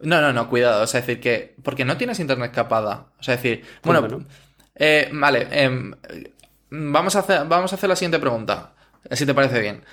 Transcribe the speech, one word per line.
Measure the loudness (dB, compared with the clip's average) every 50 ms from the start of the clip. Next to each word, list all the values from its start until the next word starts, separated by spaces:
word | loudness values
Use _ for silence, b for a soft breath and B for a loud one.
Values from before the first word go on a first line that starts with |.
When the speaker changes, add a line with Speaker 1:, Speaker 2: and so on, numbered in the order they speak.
| -2
Speaker 1:
No, | 0 2 4
no, | 4 2 2
no, | 0 -2 0
cuidado, | 2 2 4 4 4 4 2
o |
sea, | 2 0 -2
es | -2
decir | -2 -4 -2 0
que, | 0 0 0 -2 -8 _ -10 -8
porque | -8 -4 -4 -2
no | -4 -2
tienes | -2 -4 -6 -4 -6
internet | -2 -2 -2 -2 -2 -6 -2
capada, | -4 -2 0 0 0 0 -2 -6 -8 -12 _ _ _
o | -4
sea, | -2 -2
es | 0 0
decir, | -2 -2 -2 B B B B
Speaker 2:
¿Cómo | B 2 2 2
Speaker 1:
bueno, | 2 0 -4 -8
Speaker 2:
que | -12
no? | b b b b b b b b b b
Speaker 1:
eh, | 0 2 4 4 4 2 0 -2
vale, | 0 2 2 4 2 0 0
em, | 0 0 2 2 0 -2 -6 -10 -12 -16 -18 -18 -16 -16 -16 -18 _ _ _ _ _ _ _ _
vamos | -10 -8 -6 0 0 2 2 2 0
a | 0
hacer, | 2 2 0 0 2
vamos | 2 2 2 2 0 -4
a |
hacer | -2 0 0
la | 0
siguiente | 0 0 0 0 0
pregunta, | 0 0 -2 -2 -2 -4 -4 -4 -6 -16 _ b b b b b b -8 -4
si | -2 0
te | 0 2
parece | 2 2 2 2 0
bien. | 0 -2 -4 -8 -14 B